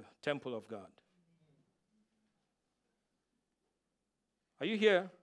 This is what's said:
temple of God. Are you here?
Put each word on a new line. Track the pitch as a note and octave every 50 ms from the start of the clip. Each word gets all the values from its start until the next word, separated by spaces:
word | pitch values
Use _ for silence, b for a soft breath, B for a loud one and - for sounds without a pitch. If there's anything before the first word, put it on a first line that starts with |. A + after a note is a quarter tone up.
| A2 - - _
temple | - D3 C#3+ C3 - B2+ B2
of | A2 - -
God. | A2+ G2+ F#2+ - - - _ _ _ _ _ _ _ _ _ _ _ _ _ _ _ _ _ _ _ _ _ _ _ _ _ _ _ _ _ _ _ _ _ _ _ _ _ _ _ _ _ _ _ _ _ _ _ _ _ _ _ _ _ _ _ _ _ _ _ _ _ _ _ _ _ _ _ _ _ _ _ -
Are | C3+
you | F#3 A3+ G#3
here? | G#3+ G#3+ G3 F3 F#3+ F#3 - -